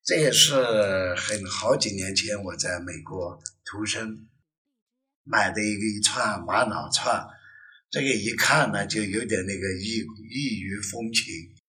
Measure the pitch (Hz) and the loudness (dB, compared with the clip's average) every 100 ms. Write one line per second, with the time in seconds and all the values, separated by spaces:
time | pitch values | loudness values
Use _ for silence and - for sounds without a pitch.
0 | - 170 147 120 151 139 123 107 101 95 | 2 4 6 8 6 6 4 4 4 2
1 | 90 87 - 107 95 - 113 143 117 98 | 0 -2 -2 -4 -4 -2 2 2 2 -2
2 | 92 98 110 104 95 80 92 87 87 80 | -2 -2 -2 -4 -4 -4 -4 -4 -6 -12
3 | 78 80 85 82 - _ - 101 107 113 | -10 -8 -8 -8 -14 _ -12 -6 -4 -4
4 | 110 110 110 _ _ _ _ _ _ _ | -6 -10 -18 _ _ _ _ _ _ _
5 | _ _ - 117 98 87 107 101 110 104 | _ _ 0 2 2 2 -2 0 -2 2
6 | 104 127 117 98 85 107 113 - - - | 0 2 -2 -2 0 2 2 0 -2 -2
7 | 127 107 - - - - - - _ - | 0 -2 -4 -18 -20 -20 -20 -20 _ -2
8 | 135 110 107 117 - 151 127 101 98 107 | 0 0 -2 2 4 4 4 0 0 -2
9 | 101 104 113 104 95 98 95 92 104 113 | 0 -2 0 -2 -2 -4 -4 -4 -4 -4
10 | 76 104 110 127 139 101 95 101 101 117 | -6 -12 -10 -4 -2 -2 -4 -6 -6 -6
11 | 113 113 - 82 82 - | -2 -2 -4 -10 -12 -20